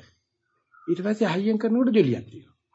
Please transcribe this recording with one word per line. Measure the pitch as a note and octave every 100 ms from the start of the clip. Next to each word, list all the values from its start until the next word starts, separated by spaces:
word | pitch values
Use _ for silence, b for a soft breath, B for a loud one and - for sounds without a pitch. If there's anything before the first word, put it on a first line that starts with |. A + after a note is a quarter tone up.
| - _ _ _ _ _ _ - -
ඊට | F3
පස්සේ | F#3+ G#3+ G#3
හයියෙන් | F3+ G#3 G#3+
කරනකොට | A3+ A#3 B3+
ජොලියක් | G#3+ D3 A#2 -
තියෙනවා. | - - _ _